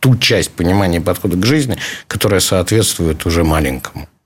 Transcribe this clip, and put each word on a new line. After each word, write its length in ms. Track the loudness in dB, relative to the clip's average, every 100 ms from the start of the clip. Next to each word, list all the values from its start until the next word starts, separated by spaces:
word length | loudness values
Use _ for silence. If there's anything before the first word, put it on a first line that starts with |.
ту 160 | 2 2
часть 340 | 2 0 0
понимания 480 | -2 0 2 2 0
и 20 |
подхода 360 | -2 -2 -2 0
к 100 | 2
жизни, 320 | 0 0 -4 -8 -12 -10
которая 320 | -4 0 2
соответствует 840 | 2 0 2 2 0 0 -2 -2 -2
уже 180 | 0
маленькому 640 | 2 2 0 -4 -8 -12 -14 _